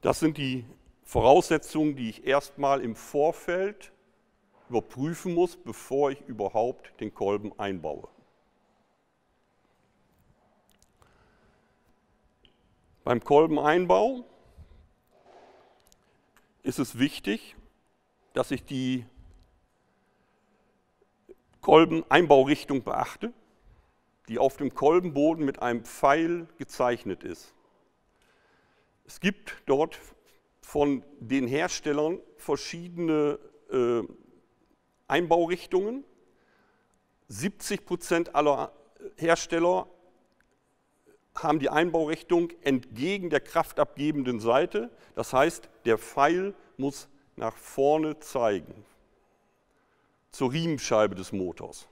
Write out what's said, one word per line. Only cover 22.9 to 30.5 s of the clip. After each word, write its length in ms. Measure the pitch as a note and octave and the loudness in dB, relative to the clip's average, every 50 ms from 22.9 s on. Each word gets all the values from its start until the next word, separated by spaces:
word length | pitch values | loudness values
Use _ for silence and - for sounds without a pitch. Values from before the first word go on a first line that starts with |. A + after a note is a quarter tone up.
| - - B2+ - - - - A#3+ A#3+ _ _ _ _ _ _ - - _ _ _ _ _ _ _ _ _ _ | -4 -4 -4 -6 -6 -10 -10 -10 -10 _ _ _ _ _ _ -20 -20 _ _ _ _ _ _ _ _ _ _
die 120 | - A2+ C#3 | -8 -2 0
auf 180 | C3+ C3+ - | 0 0 0
dem 160 | - D3 B2+ - | -2 -6 -6 -4
Kolbenboden 720 | - C#3 C#3+ E3 F3+ F3+ F3+ C#3+ C#3 D3 D#3 E3 E3 D3+ | 2 4 4 4 4 2 0 0 2 2 2 2 0 -2
mit 160 | C3+ C3+ - | -4 -4 -4
einem 240 | G#2+ A#2+ A#2+ A#2+ A#2 | -4 -4 -4 -4 -6
Pfeil 640 | - - - - C#3 C#3 D#3+ E3 E3 E3+ F3 E3 E3 _ | -12 -8 0 2 4 4 4 2 -2 -4 -6 -8 -14 _
gezeichnet 680 | _ C3+ - - - C3+ B2 B2 A2+ - G2+ F2+ - - | _ -18 -16 -4 -2 0 0 0 -2 -6 -10 -10 -8 -10
ist. 320 | G2 E2+ - - - _ _ _ _ _ _ _ _ _ _ _ _ _ _ _ _ _ _ _ _ _ _ _ _ _ _ _ _ _ _ _ | -14 -14 -14 -16 -20 _ _ _ _ _ _ _ _ _ _ _ _ _ _ _ _ _ _ _ _ _ _ _ _ _ _ _ _ _ _ _
Es 140 | - - - | -20 -18 -4
gibt 340 | - F#3+ G3 - - - - - _ | -4 -4 -4 -4 -16 -20 -20 -16 _
dort 320 | - C#3 C3+ D#3 D#3+ - - - - - _ _ _ _ _ _ _ | 0 2 2 2 -2 -4 -18 -20 -20 -20 _ _ _ _ _ _ _